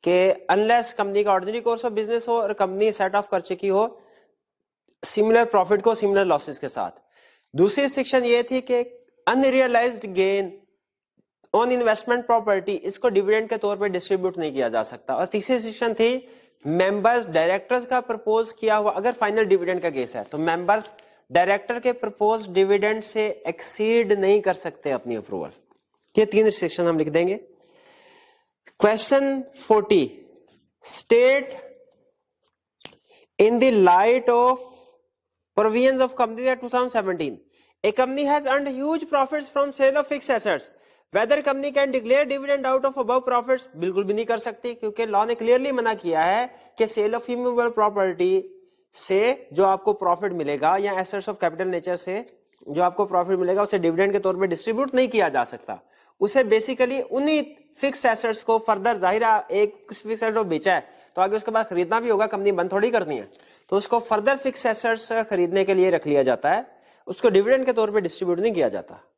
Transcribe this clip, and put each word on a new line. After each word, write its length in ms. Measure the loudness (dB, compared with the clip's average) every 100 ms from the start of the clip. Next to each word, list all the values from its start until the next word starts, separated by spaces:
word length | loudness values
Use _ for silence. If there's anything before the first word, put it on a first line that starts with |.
| 2
कि 380 | 2 4 0 0
unless 460 | 0 2 2 0 -6
company 260 | -2 0
का 80 | 2
ordinary 320 | 0 -2 -6
course 220 | -4 -4 -4
of 60 | -4
business 320 | -4 -4 -2
हो 60 |
और 240 | -2 -2 -2
company 360 | -4 0 0 0
set 140 | 0 0
off 120 | -2
कर 140 | -4
चुकी 260 | -4 -4 0
हो 340 | 2 0 -4 _ _ _ _ _ _ _ _ _ _ -6
सिमिलर 400 | 0 4 4 4
प्रॉफिट 360 | 2 2 2
को 140 | 2 0
सिमिलर 300 | 0 2 2
लॉसेस 340 | 0 -2 -10
के 80 | -10
साथ। 240 | -8 -8 -10 _ _ _ _ _ 0
दूसरी 280 | 2 2
रिस्ट्रिक्शन 400 | -2 -2 0 0
ये 200 | 2 2
थी 180 | 2 -4 -2
कि 360 | -2 -2 -10 _ _ -2
unrealized 720 | 2 2 2 2 2 0 -4 -8
gain 440 | -2 0 0 -4 -10 _ _ _ _ _ _ _ _ _ 0
on 260 | 2 2
investment 420 | 2 0 0 -2 2
property, 380 | 0 2 0 0
इसको 400 | -6 -6 -2 0
डिविडेंड 400 | 2 2 0 0
के 80 | -4
तौर 200 | -4 -2
पे 120 | -2
डिस्ट्रीब्यूट 480 | -4 -2 -2 -2 -4
नहीं 160 | -6
किया 160 | -2 0
जा 140 | -2
सकता। 320 | -4 -10 -6 -4
और 100 | -2
तीसरी 300 | -4 -2 -2
रिस्ट्रिक्शन 380 | -4 -4 -4
थी 340 | 0 0 0 -8 -20 _ _ -4
मेंबर्स, 600 | 0 2 2 2 2 0
डायरेक्टर्स 580 | 0 2 0 -2 -4 0
का 140 | -4
प्रपोज 520 | -2 -6 0 0 -2
किया 240 | -4 0 2
हुआ, 160 | 0
अगर 200 | 0 -2
फाइनल 320 | 0 0 0
डिविडेंड 380 | 2 2 2 -2
का 80 | -2
केस 260 | -4 -6 -8
है 80 |
तो 140 | -8 -4
मेंबर्स 540 | -2 -2 0 0 -2 -20 _ _ _
डायरेक्टर 480 | 0 2 0 -2 -4
के 120 | -4
प्रपोज 560 | -4 -8 -2 0 0 -2
डिविडेंड 540 | 0 2 2 2 -2
से 400 | -4 -4 -4 -4 -8
एक्सीड 680 | -10 -14 -4 2 2 2
नहीं 280 | 2 4 4
कर 120 | 2
सकते 380 | -2 -6 -8 -4
अपनी 240 | -4 -4 -8
अप्रूवल। 340 | -6 -8 -10 -14 _ _ _ _ _ 0
ये 80 | 2
तीन 200 | 4 2
रिस्ट्रिक्शन 400 | 2 -4 0 0
हम 120 | 0
लिख 100 | 0
देंगे। 320 | 0 0 -2 -10 _ _ _ _ _ _ _ _ _ _ _ -20 _
Question 680 | 2 2 2 2 2 -2 -8
forty. 480 | -16 2 2 4 2 2 -6 -20 -20 _ _ _ _ -14
State 680 | -14 2 4 4 2 -2 -14 -20 -20 _ _ _ _ _ _ _ _ _ _ -20 _ _ _ _ 2
in 200 | 4 6
the 120 | 4
light 580 | 6 6 6 4 2 2
of 300 | 2 2 0 -6 -20 _ _ _ _ _ _ _ 0
provisions 420 | 2 4 2 2
of 160 | -2 0
Companies 320 | -4 -2 -4
Act 140 | -4
two 80 | -4
thousand 220 | -2 -2
seventeen, 480 | -2 -2 -4 -4 -6 _ _ _ _
a 80 | -2
company 340 | 0 0 0 0
has 200 | 0 0
earned 220 | -2 -2
huge 400 | -6 -4 -4 -2
profits 400 | -2 0 -4 -4
from 240 | -4 -4
sale 240 | 2 2 2
of 100 | -2
fixed 220 | -6 -2
assets. 400 | -2 0 -4 -6 _ _ _ _
Whether 280 | -2 2 0
company 300 | 0 -2 -2
can 200 | 0 0
declare 340 | -2 2 2 2
dividend 420 | -2 -2 -2 0
out 180 | 0 0
of 160 | -2
above 220 | 0 0 2
profits? 400 | -2 0 -2 -2 -6
बिल्कुल 280 | -4 -2
भी 100 | -2
नहीं 120 | -2 -2
कर 140 | -4
सकती, 340 | -4 -10 -12
क्योंकि 320 | -8 -8 -6 0
लॉ 200 | 0 0
ने 100 | -2
क्लियरली 360 | 2 2 2
मना 220 | -2 -2
किया 300 | -2 -2 0
है 240 | 2 0 -2 -10 _ -4
कि 80 | -2
sale 340 | 0 -2 -2
of 100 | -4
immovable 440 | -4 -2 0 0 2
property 600 | 0 2 -2 0 0 0 -2 -20 _ _ _ -18
से 540 | -2 2 2 0 -6
जो 120 | 2 2
आपको 280 | 2 0
प्रॉफिट 400 | 0 0 0 -2
मिलेगा 440 | -4 -4 0 0 0
या 180 | 0 -4
assets 260 | -4 -6 -8
of 100 | -4
capital 340 | -4 -2 -4
nature 240 | -4 -4 -6
से 280 | -6 -8 -10 _ _ _ -8
जो 140 | 0
आपको 220 | 0 0 0
प्रॉफिट 340 | 0 0 0
मिलेगा 240 | 0 0
उसे 140 | 0 0
डिविडेंड 340 | 0 2 2
के 80 | 2
तौर 200 | -2 0
पे 80 | -2
डिस्ट्रीब्यूट 480 | -2 -4 -4 -2 0
नहीं 120 | 2
किया 220 | 2 2
जा 140 | 0
सकता। 360 | -4 -8 -14 -16 _ _ _ _
उसे 240 | 0 2
basically 580 | 4 2 2 0 0 0 -4
उन्हीं 320 | -2 0 0 -2 -12 _ _
फिक्स 280 | -4 0 -2
एसेट्स 360 | 0 -2 -4
को 140 | 0 0 2
further, 280 | 0 0 0
जाहिर 260 | 0 2
है, 200 | 2 0 0
एक 360 | 0 0 -2 -20
फिक्स 300 | -16 -10 -4
एसेट 140 | -2 0 -2
बेचा 280 | -2 0 -2
है 200 | -4 -20 _ -2
तो 60 |
आगे 140 | 0 0
उसके 160 | -2
बाद 140 | -2 -2
खरीदना 320 | -2 0 -2
भी 100 | 0
होगा, 160 | 0 0
कंपनी 240 | 0 0
बंद 200 | 0 -2
थोड़ी 180 | 0 0
करनी 240 | 0 -2 -8
है, 120 | -10 _ _ _ _
तो 80 | -4
उसको 220 | 0 -2
further 360 | 0 0 0 0
फिक्स 280 | -4 -2 -4
एसेट्स 460 | -2 -2 -2 -2 -4 -2
खरीदने 340 | 0 0 2 2
के 80 |
लिए 160 | 4 4
रख 180 | 2 2
लिया 160 | 2
जाता 280 | 2 2 0
है, 140 | 0 -4 _ _ _ -16
उसको 220 | 0 4
डिविडेंड 360 | 4 4 2 2
के 80 |
तौर 180 | 0 0
पे 100 | 0
डिस्ट्रीब्यूट 380 | -2 -6 -4 0
नहीं 140 | 0
किया 140 | 0 -2
जाता। 300 | -2 -12 -20 _